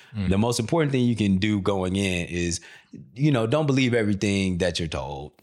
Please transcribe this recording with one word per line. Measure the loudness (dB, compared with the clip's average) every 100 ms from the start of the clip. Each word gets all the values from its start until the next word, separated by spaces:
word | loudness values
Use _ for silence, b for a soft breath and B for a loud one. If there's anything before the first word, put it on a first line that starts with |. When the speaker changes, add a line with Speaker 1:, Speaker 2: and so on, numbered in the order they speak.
| B -6
Speaker 1:
Mm. | 0
Speaker 2:
the | 2
most | 2 0
important | 0 0 2
thing | 2 2
you | 2
can | 2 2
do | 2 0
going | 0 0 0 0
in | 0 -2 -4
is, | -4 -4 -4 B B B -20 -16
you | -2 2
know, | 2 2
don't | 0 2
believe | 2 2
everything | 2 0 0 0 0 0 0
that | -2 -2
you're | -6
told | -6 -8 -10 -12 -8